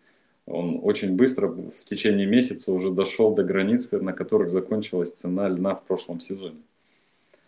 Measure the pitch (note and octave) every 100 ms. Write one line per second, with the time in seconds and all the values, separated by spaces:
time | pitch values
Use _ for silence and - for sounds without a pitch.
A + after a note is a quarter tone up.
0 | _ _ _ _ - - F2 E2+ - -
1 | G2+ F#2 B2+ B2+ G2 - - - - G2
2 | A2 G2 G2 A#2 B2+ G2 - F#2 F#2+ F#2
3 | G2 - A2 F#2+ F2+ F#2+ G2 A#2+ - -
4 | F#2+ - - G#2+ F2+ F#2 - G#2+ G2+ F2+
5 | E2+ - F2+ F2+ G2 F2+ F#2+ F#2 - F#2
6 | - E2 - G2 F#2 D#2 - _ _ _
7 | _ _ _ _